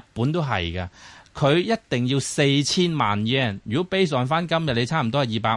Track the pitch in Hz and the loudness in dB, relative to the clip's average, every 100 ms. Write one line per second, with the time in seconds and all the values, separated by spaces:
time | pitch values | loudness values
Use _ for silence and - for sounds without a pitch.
0 | - 110 127 170 139 104 85 90 87 - | -4 -2 0 0 -2 -2 -2 -4 -8 -10
1 | - - - - 139 165 180 226 - 127 | -20 -20 -18 0 2 4 2 -4 -2 -2
2 | 123 139 - - 143 139 139 - 175 156 | 0 0 -2 0 2 2 2 0 0 2
3 | 110 104 110 131 123 98 107 123 180 190 | 0 0 0 0 0 -4 -4 -4 -2 0
4 | 185 135 127 160 170 165 160 117 123 160 | 0 0 0 -2 0 -2 0 -2 0 0
5 | 117 139 123 110 110 | 0 0 0 0 0